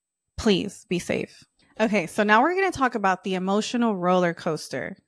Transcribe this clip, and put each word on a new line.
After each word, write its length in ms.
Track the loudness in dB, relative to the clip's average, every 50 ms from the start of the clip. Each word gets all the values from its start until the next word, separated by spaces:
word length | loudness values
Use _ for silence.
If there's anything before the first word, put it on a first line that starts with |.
| _ _ _ _ _ _ _
Please 480 | -4 0 2 2 2 0 -4 -8 -14 -8 _
be 100 | -6 -4
safe. 460 | -2 -4 -4 -4 -4 -8 -12 -18 -20 _ _ _ _ _ _ -2
Okay, 280 | 0 0 2 0 -2 -2
so 160 | -2 0 2
now 180 | 4 6 6
we're 140 | 6 4 2
gonna 160 | 2 0 0
talk 240 | 0 0 -2 -2 0
about 260 | 0 0 0 0 0
the 120 | -2 -4 -4
emotional 600 | -2 -2 0 0 0 -2 -2 -2 0 0 0 0
roller 400 | 0 2 2 4 4 2 2 0
coaster 640 | -2 -4 -4 -4 -4 -6 -8 -8 -8 -8 -8 -10 -14 _